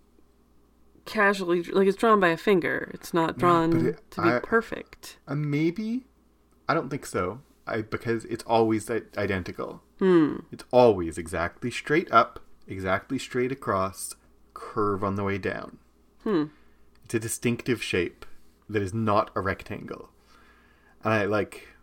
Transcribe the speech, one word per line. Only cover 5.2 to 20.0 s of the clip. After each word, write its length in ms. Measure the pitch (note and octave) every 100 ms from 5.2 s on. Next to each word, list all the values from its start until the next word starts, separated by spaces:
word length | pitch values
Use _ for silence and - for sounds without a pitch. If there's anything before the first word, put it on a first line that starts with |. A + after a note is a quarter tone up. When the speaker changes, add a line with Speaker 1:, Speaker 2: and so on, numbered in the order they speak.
| -
Speaker 2:
uh, 60 |
maybe. 720 | D3 D3 C#3+ E3 F3 A3 B3 - _ _ _ _ _ -
I 60 |
don't 140 | D#3 C3
think 180 | C#3+ -
so. 340 | A2+ F2+ A#2+ - _ -
I, 160 | A2+
because 420 | G#2+ A2 B2 A2+ -
it's 180 | A2+
always 460 | - A2+ A2+ A2 -
i-, 120 | A2 - -
identical. 640 | G2+ F#2+ F2+ - - - _ -
Speaker 1:
Hmm. 380 | F#3+ F3 D3 - -
Speaker 2:
It's 140 | - -
always 480 | B2 B2 F#2+ E2 D#2+
exactly 520 | E2 F2 E2+ - B2
straight 400 | - - D3+ -
up, 280 | A#2 A#2 - - - -
exactly 520 | F#2+ F#2 G2 - C3
straight 340 | - B2+ B2+
across, 640 | C3+ - G2 F#2+ - - - _ _ _
curve 500 | - - - G#2 F#2+
on 100 | G2+ G2
the 80 |
way 140 | G2 G2
down. 400 | G2 - - - _ _ _ _
Speaker 1:
Hmm. 220 | A3+ F3+ D3+ _ _ _ _ _
Speaker 2:
It's 100 | -
a 40 | A2+
distinctive 640 | A2+ - A#2+ A#2 - A2
shape 420 | - F#2+ F2 - - - - _ -
that 140 | G#2+
is 120 | G2
not 360 | A2 G#2+ G#2 G#2+
a 60 | G#2+
rectangle. 680 | F#2+ F2+ - G#2+ - -